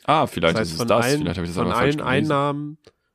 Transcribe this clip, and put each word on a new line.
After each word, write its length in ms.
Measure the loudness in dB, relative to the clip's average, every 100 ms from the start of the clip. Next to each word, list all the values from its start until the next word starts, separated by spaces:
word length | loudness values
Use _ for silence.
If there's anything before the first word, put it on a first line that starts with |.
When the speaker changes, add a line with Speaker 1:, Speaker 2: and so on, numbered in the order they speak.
Speaker 1:
Ah, 220 | 0 2 0
vielleicht 280 | 0 2
Speaker 2:
Das 60 | 2
heißt, 60 | -2
Speaker 1:
ist 20 |
es 40 | -2
Speaker 2:
von 100 | 2
Speaker 1:
das. 160 | 2 2
Speaker 2:
allen, 120 | 0
Speaker 1:
Vielleicht 180 | -2 -4
hab 60 |
ich 60 | -4
das 60 | -2
Speaker 2:
von 100 | 0
Speaker 1:
einfach 120 | 0
falsch 160 | 0 0
Speaker 2:
allen 80 | 0
Speaker 1:
gelesen. 260 | 0 0
Speaker 2:
Einnahmen, 460 | 0 -2 -4 -8 -12 _ _ _